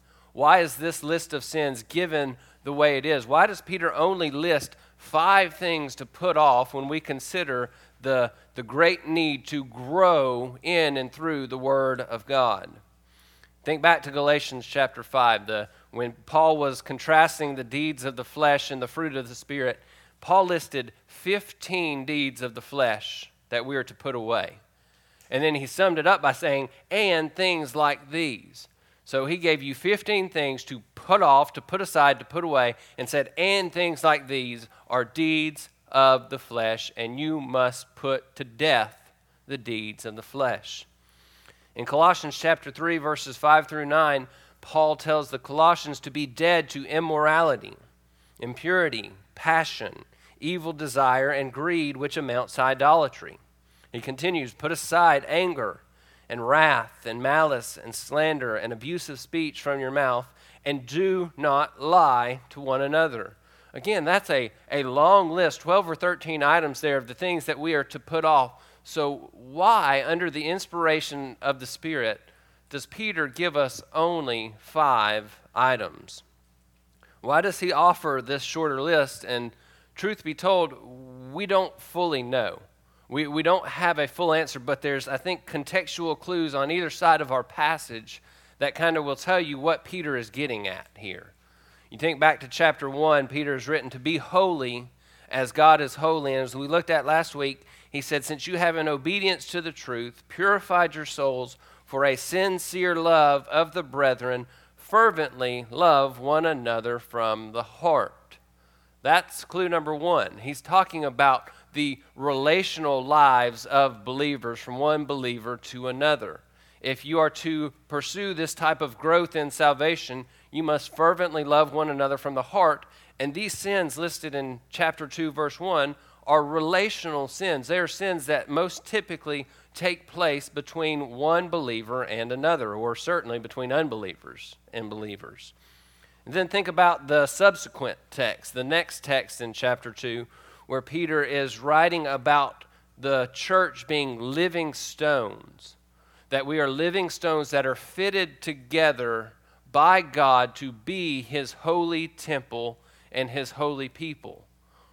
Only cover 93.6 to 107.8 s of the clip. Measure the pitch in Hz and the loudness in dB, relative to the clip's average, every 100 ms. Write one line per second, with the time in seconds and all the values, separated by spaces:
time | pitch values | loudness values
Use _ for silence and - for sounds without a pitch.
93.6 | 120 147 127 127 131 160 - 185 190 165 | -4 -4 -4 -8 -4 -4 0 2 2 0
94.6 | 127 120 123 _ _ _ - 131 127 143 | -4 -8 -12 _ _ _ -8 -4 -2 6
95.6 | 156 156 143 - 160 160 143 135 131 127 | 8 8 4 -2 -2 -2 -2 -2 -2 -6
96.6 | 139 165 165 160 135 156 165 143 139 135 | -2 -2 2 0 2 0 0 -4 -6 -8
97.6 | _ - _ 147 135 147 127 151 165 175 | _ -20 _ -10 -4 -4 -4 -10 -6 0
98.6 | 175 165 156 147 131 202 190 180 - 175 | 0 0 -2 -2 -2 -2 0 -2 -4 -8
99.6 | 165 - - 120 120 - - - 196 202 | -8 -10 -8 -8 -8 -12 -14 -2 2 2
100.6 | - 180 170 151 151 - 139 127 123 - | 2 2 2 -2 -10 -2 -2 -2 -6 -12
101.6 | _ - - 135 139 131 - 180 196 185 | _ -20 -6 2 2 2 -2 0 0 0
102.6 | - 185 180 170 165 165 147 143 - 151 | -6 -4 -2 0 4 6 6 4 0 0
103.6 | 165 175 147 131 139 123 123 123 123 _ | 0 -2 -6 0 2 2 -2 -6 -8 _
104.6 | _ _ - 214 226 160 147 123 127 123 | _ _ 0 4 4 4 -4 -2 -4 -4
105.6 | 113 123 175 143 139 123 131 151 165 147 | -8 2 6 6 4 -2 0 2 2 0
106.6 | 120 113 117 120 - 120 113 110 110 113 | -2 -2 -2 -6 -6 -4 -2 -2 -4 -8
107.6 | 117 - | -10 -4